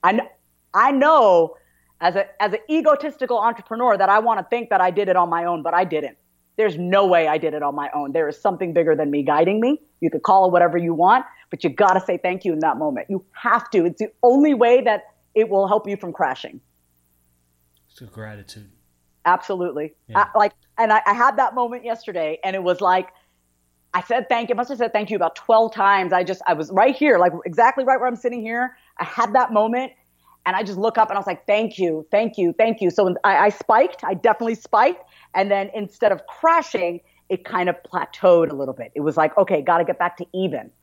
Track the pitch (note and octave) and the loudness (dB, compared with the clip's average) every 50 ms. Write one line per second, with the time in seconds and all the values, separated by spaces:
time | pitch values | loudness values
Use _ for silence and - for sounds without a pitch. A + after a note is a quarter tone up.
0 | - F3 G3+ A3+ - - _ _ _ _ _ _ _ _ - G3 A3+ C4 C#4 C4+ | 0 0 0 0 -4 -6 _ _ _ _ _ _ _ _ 0 2 2 2 2 2
1 | C4+ D4 D#4+ D4+ A#3+ G#3 F#3 E3+ E3 D#3+ - - _ _ _ _ _ _ _ _ | 4 4 6 6 6 6 6 6 4 2 -2 -12 _ _ _ _ _ _ _ _
2 | E3 F3 F3 G3 G3 - - _ G#3 G#3 F3+ A3 - - D4+ D#4+ C4 D#4 D4 C#4+ | -2 -2 0 0 -4 -4 -4 _ -4 -4 -4 -6 -6 -2 -2 0 2 2 2 2
3 | C#4+ D#4 C4+ - C4 B3 A#3+ A3+ G3+ A#3 A#3 - G3 _ A3+ A3+ B3 B3+ G#3+ F#3+ | 0 -8 -8 -8 -6 -4 -2 0 0 -2 -2 -4 -12 _ -8 -2 0 0 2 2
4 | F#3+ F#3 G3 G#3+ G#3+ A#3 A3 - F3 - - A#3+ A#3 A#3 G#3+ F#3+ F#3 F#3 F3+ G3 | 2 4 4 2 2 0 -2 -2 -2 -4 -6 -6 -4 -2 0 0 0 0 0 -2
5 | G3+ F#3+ F#3 F3+ F3 E3+ E3 E3+ E3+ F3 F3 E3 D3 E3 E3 F3 F#3+ F3+ E3 D3+ | -2 0 2 0 0 0 -2 -4 -2 -4 -4 -4 -4 -2 0 0 0 0 -2 -6
6 | C#3+ C3 - _ _ _ _ _ _ _ _ - A3 G#3+ E3+ D3+ F3 F3+ F#3 G3 | -6 -6 -12 _ _ _ _ _ _ _ _ -2 -2 -2 -2 -4 -4 0 2 2
7 | G3+ F#3 F3+ E3+ D#3+ D#3 D3+ D#3+ E3 D#3+ D3 D3+ D3 C#3+ C#3 D3 C#3+ C#3+ - D3 | 4 4 4 4 2 2 0 -2 -2 -4 -6 -4 -6 -6 -6 -6 -8 -8 -6 -8
8 | C#3+ C#3 C#3 E3 D#3+ D3 D3+ - _ G#3 F#3+ E3 F#3+ F3 E3 F3 E3 D#3 D#3 D#3 | -8 -4 -2 -2 -2 -2 -4 -4 _ -4 -2 -2 -6 -2 0 0 2 2 2 0
9 | D#3 C#3+ C#3+ D3 C#3+ C#3 D3 D3 E3 F3 G3 G#3+ A3+ B3 D4 D4+ _ _ _ _ | 0 -2 -2 -2 0 0 2 2 2 2 2 0 0 0 -2 -2 _ _ _ _
10 | - E3 - D#3 - - F#3+ F#3+ F#3+ F#3 F3 F3 E3+ E3+ E3 F3 F3 E3+ E3+ D3+ | -6 -4 -4 -4 0 4 4 4 4 4 4 4 4 4 2 0 -2 -2 -2 2
11 | E3+ F#3 G3+ C4 C4 - - _ _ _ - - - E3+ C3 - G#3 F#3+ F#3 F#3+ | 4 4 4 2 0 -4 -18 _ _ _ -16 -6 -6 -6 0 2 2 4 4 2
12 | F#3 - F#3 F3 - F#3 F3+ F#3+ - G3 E3+ D#3 D#3 D#3+ C#3 - D#3 D3+ C3+ A#2+ | 0 -2 -6 -4 -2 -4 -6 -4 -4 -4 -4 -2 -2 -2 -2 -2 -2 -4 -4 -6
13 | - _ G3+ F#3+ - _ _ - - B3 G#3+ A#3 - - - G3+ E3 F3 D#3+ _ | -8 _ -8 -8 -8 _ _ -8 -4 -2 -2 -2 -2 -2 -2 0 0 0 -2 _
14 | A3 G#3+ _ _ - B3 B3 C#4 C#4+ D4+ C#4+ A#3 A#3+ A#3 B3 B3+ - A#3+ G#3+ G3+ | -8 -10 _ _ 2 4 4 6 4 2 4 2 4 4 4 4 4 2 -2 -2
15 | - - _ _ _ _ _ G#3+ A3 A3+ G3 G3 G3 F#3+ G#3 G#3+ G#3+ G3+ G3+ G3+ | -4 -12 _ _ _ _ _ 0 0 2 2 0 0 2 0 -2 -2 -4 -10 -10
16 | - F3+ D#3+ - E3 C#3 C3 - - - - C3 _ _ _ _ _ _ _ _ | -10 -12 -6 -4 -4 -4 -4 -6 -12 -16 -18 -18 _ _ _ _ _ _ _ _
17 | _ _ _ _ _ _ _ _ _ _ _ _ _ _ _ _ _ _ _ - | _ _ _ _ _ _ _ _ _ _ _ _ _ _ _ _ _ _ _ -20
18 | B2+ G#2+ _ A2 G#2+ G#2+ G#2+ G#2 G2 _ - A2 G#2 F#2+ _ _ _ _ _ _ | -20 -20 _ -18 -18 -16 -18 -20 -20 _ -20 -20 -20 _ _ _ _ _ _ _
19 | _ _ _ _ _ E3 F3+ F3+ - - G3+ F#3 F3+ F3 C3+ D3 D3+ D#3 _ _ | _ _ _ _ _ 2 2 2 0 -6 -6 -4 -4 -6 -6 -8 -10 -10 _ _
20 | _ _ A2+ - G#3 - - A3 G#3 - _ _ _ _ _ - A#3 A3 G#3+ A3 | _ _ 0 0 0 2 2 0 0 0 _ _ _ _ _ -2 0 2 2 2
21 | - - G3+ A#3+ A#3+ B3+ - - C4 A#3+ A#3 B3+ B3 A#3 A#3+ B3 A#3+ A#3+ A3+ A3+ | 2 0 0 2 2 0 2 2 -2 -2 0 -4 -4 -4 -6 -10 -8 -8 -10 -8
22 | - - G3 F3 D#3+ D3+ D#3+ - - G3 F#3 F#3+ F#3 F3 F3+ D3 E3 F3+ F#3 F#3 | -10 -10 -6 -6 -4 -4 -6 -6 -6 -6 -6 -4 -2 -2 -2 0 0 0 2 0
23 | F#3 - _ _ _ _ _ _ _ _ _ _ _ _ _ _ _ _ - F#3 | 0 -4 _ _ _ _ _ _ _ _ _ _ _ _ _ _ _ _ -8 -8
24 | - - A#3 B3 A#3 - B3 A#3 A#3 A3+ A#3+ G#3 B3 B3 C#4+ A3 A#3+ A3+ A3+ G#3+ | -4 -2 -4 -4 -2 -2 -4 -4 -2 -4 -4 -6 -4 -8 -4 -4 -4 -2 -2 -4
25 | G#3 - G#3+ G3 F3 E3 - - - - A#3 A3 A3+ A3+ A3+ - G3+ G3 G3+ G3 | -4 -4 -4 -2 -2 -4 -4 -8 0 2 4 4 4 2 0 0 2 2 2 2
26 | F#3 F3 F3+ F3+ F#3 E3 F#3+ F#3 - - E3+ D3+ D#3 D3+ F#3 F#3+ G#3+ C4 C#4 - | 2 0 0 0 0 -2 -6 -6 -2 -4 -2 -2 -4 -4 2 2 2 2 2 2
27 | C#4+ D4+ B3 F3+ F3+ F3+ D#3+ E3+ - E3+ E3 F#3 A#3 A#3+ B3+ C4+ C4 B3 C4 C4 | 2 4 4 6 4 2 2 -2 -10 -8 0 2 2 2 2 2 0 0 0 0
28 | A#3 B3+ A#3+ - _ B3 A#3+ B3 A3 A3 A3+ A#3+ B3 B3+ - _ _ _ _ _ | 0 -4 -4 -4 _ -6 -6 -6 -10 -8 -6 -6 -6 -6 -8 _ _ _ _ _
29 | D#3 - - - A3+ G#3 G#3 B3+ B3 A#3 A3+ G#3+ G#3+ A3+ A3+ B3 C4 B3+ _ _ | -12 -10 -2 -2 -2 2 2 2 2 2 2 0 0 0 0 -4 -4 -6 _ _
30 | _ _ _ _ _ _ _ _ _ E3+ F#3 F#3+ A3 F#3+ G3+ F3+ G3+ A3+ A3 A#3 | _ _ _ _ _ _ _ _ _ -4 -4 -4 -4 -6 -8 -4 -4 -2 2 2
31 | A3 A3 G3 G3+ F#3+ G3+ F3+ - _ - G#3 G#3 A3+ G#3+ - - F#3+ E3+ D#3+ D#3 | 0 0 0 -6 -4 -6 -8 -8 _ -2 -2 0 0 -4 -4 -2 -2 -2 -2 -4
32 | D#3 _ - G#3 A3+ A3+ - - F#3 E3+ E3 _ A3 A3+ A3 A3 G3+ F3+ E3+ - | -8 _ 0 0 0 0 -4 -2 -2 -2 0 _ 0 0 0 -2 -2 -2 0 2
33 | G3+ F#3 F3+ - - G3+ G3+ D3 F#3 G#3 G3+ - - - A3 A3+ C#4 F4 - - | 0 0 0 -2 0 0 2 4 2 2 0 -2 -2 2 4 4 4 2 -2 -8
34 | - D#3 G3 E3+ - A#3 C#4 - A#3 A3+ A3+ A3 - - - G#3 A#3 C#4+ F4+ - | -8 -8 -8 -2 0 0 0 0 -2 -6 -6 -8 -8 -2 2 2 2 2 0 -4
35 | - _ _ _ _ _ _ F#3+ G3 G3+ G3+ G3 G3 G3 G3 G#3+ G#3 F#3+ _ _ | -12 _ _ _ _ _ _ -4 -2 0 0 -2 -2 -6 -8 -10 -10 -10 _ _
36 | - G#3+ G3 E3 - - - - - E4 E4 E4 D4 - - G3 F3+ F3 F3 F3 | 0 0 0 -2 -6 -20 -18 -2 0 2 2 2 0 -2 -6 -4 -4 -4 -6 -8
37 | _ _ _ _ _ _ F#3+ F#3 F#3 - - F3+ F3+ F3+ F3 - _ - - F3+ | _ _ _ _ _ _ -8 -8 _ -8 -6 -4 -2 -2 -4 -6 _ -10 -8 -8
38 | - - - - - F#3 F3+ E3+ E3 D3 D3+ C#3 C#3 C3 B2+ - A#2+ A2 _ C#3+ | -8 -8 -12 -2 2 4 4 6 4 2 -2 -6 -8 -10 -8 -12 -14 -12 _ -6
39 | C#3+ D#3 D3 E3 D#3 D#3 - - G3 - F#3+ D#3 C#3 - F3 E3+ F3 E3 F3 - | -4 -4 0 0 0 0 2 0 0 2 0 -4 0 0 0 0 0 -2 -2 -4
40 | F3 F3 - - F3 _ - F#3 F#3+ F#3 D3+ C3 G#2+ A#2 _ _ | -4 -6 -6 -8 -18 _ -8 -6 -6 -4 -6 -8 -12 -14 _ _